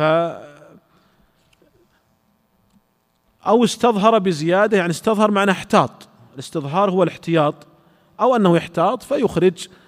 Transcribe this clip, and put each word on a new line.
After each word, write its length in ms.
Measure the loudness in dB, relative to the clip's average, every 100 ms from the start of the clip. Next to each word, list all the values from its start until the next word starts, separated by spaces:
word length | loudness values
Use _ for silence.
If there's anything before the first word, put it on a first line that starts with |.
| -2 0 -2 -8 -18 -20 -20 -20 _ _ _ _ _ _ _ _ _ _ _ _ _ _ _ _ _ _ _ _ _ _ _ _ _ _ 0
أو 160 | 2
استظهر 560 | 2 2 0 2 2 2
بزيادة، 580 | 0 -4 -2 0 0 0
يعني 120 | -2
استظهر 420 | -4 -2 0 0
معنى 200 | 0 0
احتاط، 560 | -2 0 0 0 -6 -20 _ -20
الاستظهار 580 | -20 -12 -10 -6 -2 0
هو 120 | 0
الاحتياط، 520 | -2 -2 -2 0 0 -4 -16 _ _ _ _ -4
أو 160 | 0 2
أنه 220 | 2 2
يحتاط 460 | 0 -2 -2 -2
فيخرج 640 | -6 -4 -2 0 0 0 -8 -20